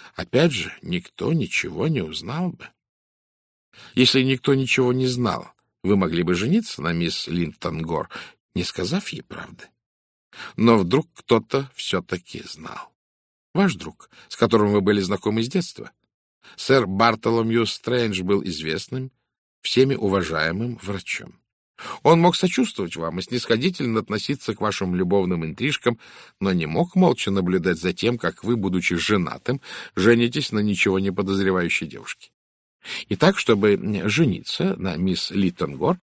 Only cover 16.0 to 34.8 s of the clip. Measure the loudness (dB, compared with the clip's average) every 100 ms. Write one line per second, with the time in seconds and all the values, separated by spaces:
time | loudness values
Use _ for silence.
16 | _ _ _ _ -20 -6 2 2 4 2
17 | 2 2 0 0 2 2 0 -2 -2 0
18 | 0 -2 0 0 0 -6 -4 -4 -6 -10
19 | -10 -14 _ _ _ _ 0 4 4 2
20 | 2 0 0 -2 -2 -2 -6 -8 -8 -8
21 | -8 -8 -10 -20 _ _ _ -18 -14 0
22 | 6 8 6 4 0 0 -2 -2 -6 -6
23 | -6 -6 -4 -4 0 0 0 -2 -2 -2
24 | -2 -4 -4 -4 -6 -4 -4 -2 -2 -2
25 | 2 2 2 -2 -4 -6 -4 -2 -2 -2
26 | -6 -20 -20 _ 0 0 0 0 0 4
27 | 4 4 0 0 0 0 0 0 -2 0
28 | -2 0 -4 -4 -2 -2 0 -2 -2 -2
29 | 0 0 0 -4 -4 -6 -8 -16 -8 2
30 | 6 6 4 0 -2 0 0 2 2 2
31 | 0 -2 0 0 2 2 0 -2 -6 -10
32 | -14 -16 -18 _ _ _ _ _ -12 -12
33 | -6 2 2 4 2 4 4 2 0 -2
34 | 0 2 2 0 -4 -2 -2 -2